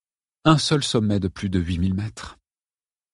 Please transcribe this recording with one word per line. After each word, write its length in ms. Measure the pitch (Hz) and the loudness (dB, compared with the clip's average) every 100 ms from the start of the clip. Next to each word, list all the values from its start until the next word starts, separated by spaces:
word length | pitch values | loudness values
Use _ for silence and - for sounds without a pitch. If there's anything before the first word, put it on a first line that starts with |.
| _ _ _ _ | _ _ _ _
Un 140 | 156 156 | 4 4
seul 240 | - 151 | 4 -2
sommet 380 | - 123 107 101 | 0 0 2 0
de 80 | 90 | -2
plus 200 | - 101 | -4 -2
de 120 | 92 | -2
huit 180 | 85 87 | -2 0
mille 160 | 92 | 0
mètres. « 440 | 95 107 - - - _ _ _ _ _ _ _ | 0 -4 -10 -16 -18 _ _ _ _ _ _ _